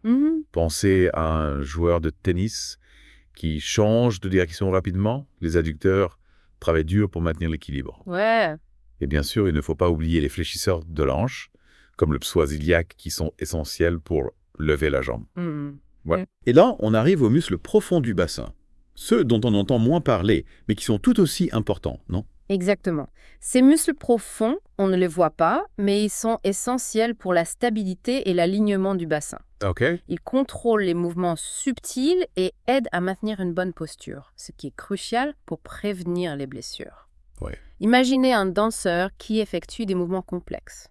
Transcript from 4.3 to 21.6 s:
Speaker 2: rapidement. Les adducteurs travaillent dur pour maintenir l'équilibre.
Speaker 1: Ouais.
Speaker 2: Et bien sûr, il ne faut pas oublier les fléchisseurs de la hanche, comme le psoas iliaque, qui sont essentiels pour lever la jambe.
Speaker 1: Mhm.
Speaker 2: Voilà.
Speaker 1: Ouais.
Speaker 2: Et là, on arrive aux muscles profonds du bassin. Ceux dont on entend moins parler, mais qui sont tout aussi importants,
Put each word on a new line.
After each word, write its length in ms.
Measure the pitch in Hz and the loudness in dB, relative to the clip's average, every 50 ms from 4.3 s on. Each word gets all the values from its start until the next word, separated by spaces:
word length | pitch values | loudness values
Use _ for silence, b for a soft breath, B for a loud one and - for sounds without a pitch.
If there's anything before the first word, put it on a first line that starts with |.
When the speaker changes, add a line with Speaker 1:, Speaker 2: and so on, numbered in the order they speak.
| 95 92 87 80 85 - 98 95 | 2 2 2 0 -2 -4 -2 0
Speaker 2:
rapidement. 580 | 92 95 92 95 87 95 101 107 120 139 143 _ _ _ | 2 0 0 0 -2 0 0 0 -2 -4 -8 _ _ _
Les 160 | 82 82 80 | -4 0 2
adducteurs 640 | 87 80 80 76 76 - 95 95 98 98 85 - _ _ _ _ _ _ _ _ _ | 2 2 0 -4 0 2 2 2 4 0 0 -4 _ _ _ _ _ _ _ _ _
travaillent 240 | - 85 80 80 78 | -2 0 2 2 2
dur 260 | 80 92 104 104 95 | 2 2 2 2 0
pour 120 | - 85 | -2 -2
maintenir 280 | 85 82 78 80 87 80 | -2 -2 -2 -2 -2 -4
l'équilibre. 540 | 80 76 - - 71 67 64 - - - - | -4 -6 -8 -8 -8 -8 -8 -8 -14 -16 -12
Speaker 1:
Ouais. 480 | 190 175 185 208 220 226 226 208 165 151 156 _ _ _ _ _ - - - | -8 -4 -2 0 2 4 4 2 2 0 -6 _ _ _ _ _ -20 -8 -6
Speaker 2:
Et 80 | - | -4
bien 160 | 69 73 73 69 | 0 0 0 0
sûr, 240 | - - 117 101 | 0 0 2 2
il 80 | 92 78 | 2 2
ne 60 | 73 | 0
faut 140 | - - 78 | 0 -2 0
pas 140 | 76 90 87 | 2 2 2
oublier 300 | 85 78 80 80 82 80 | 2 0 0 0 2 2
les 80 | 71 | 0
fléchisseurs 540 | 71 - - 82 - - - - 101 90 82 80 | 0 -2 -4 -6 -6 -6 -4 -2 -2 -2 -2 -4
de 200 | 85 80 73 73 | -8 -2 0 0
la 120 | 65 65 | 0 2
hanche, 360 | 76 110 127 - - - _ b b b b b b b b b | 0 -2 -2 -4 -10 -16 _ b b b b b b b b b
comme 160 | - - 80 | -2 0 0
le 80 | 73 67 | 0 -2
psoas 280 | - - - 87 78 | -4 0 2 2 2
iliaque, 480 | 69 76 76 73 82 85 82 85 _ - | 2 0 -4 2 2 2 2 2 _ -12
qui 140 | _ - - | _ -12 -10
sont 200 | - - 82 78 _ _ | -6 -6 -6 -6 _ _
essentiels 580 | - - - 82 76 - - - 82 85 87 | -8 -6 -4 -6 -6 -6 -2 0 0 0 0
pour 340 | 82 - - 85 76 65 57 _ _ _ _ _ - | -2 -4 -4 -2 -2 -2 -4 _ _ _ _ _ -4
lever 300 | 78 76 76 69 76 76 | 0 0 0 2 0 0
la 120 | 69 67 | 0 0
jambe. 220 | 64 62 60 57 52 _ _ | -2 -4 -6 -8 -10 _ _
Speaker 1:
Mhm. 400 | 175 175 170 151 147 143 143 143 139 _ _ _ _ _ | -8 -6 -6 -6 -6 -8 -10 -12 -16 _ _ _ _ _
Speaker 2:
Voilà. 200 | 156 165 - 185 | -2 -2 -2 -2
Speaker 1:
Ouais. 40 | _ _ _ - | _ _ _ 0
Speaker 2:
Et 60 | 123 120 | 4 6
là, 220 | 143 - 127 196 - | 6 6 6 4 0
on 140 | 104 107 110 | 0 2 2
arrive 280 | 110 117 165 190 160 | 4 4 4 4 4
aux 80 | 131 107 | 4 4
muscles 280 | 120 165 160 - 95 | 4 2 2 0 -4
profonds 440 | 82 - - - 214 208 - 180 170 | -6 -4 0 0 0 2 2 0 0
du 120 | 127 117 101 | 2 0 0
bassin. 400 | 87 90 82 - - 58 - - _ _ _ _ _ _ _ _ | 0 -2 -2 -4 -8 -10 -12 -14 _ _ _ _ _ _ _ _
Ceux 280 | - - - 226 233 170 | -16 0 2 2 2 4
dont 160 | 117 117 107 113 | 4 2 2 2
on 80 | 120 104 | 2 2
entend 260 | 101 98 - 131 117 | 2 2 2 2 2
moins 220 | 110 123 160 175 | 4 4 2 2
parler, 440 | - - 120 92 85 107 101 71 - b b b b | 2 2 0 2 4 2 2 2 0 b b b b
mais 80 | - 107 | -4 -4
qui 80 | - - | -2 0
sont 160 | - 113 98 | -2 -2 2
tout 220 | - 254 233 - | 2 2 4 4
aussi 280 | 180 147 - - 175 - - | 4 2 2 -2 -2 0 0
importants, 480 | - | -2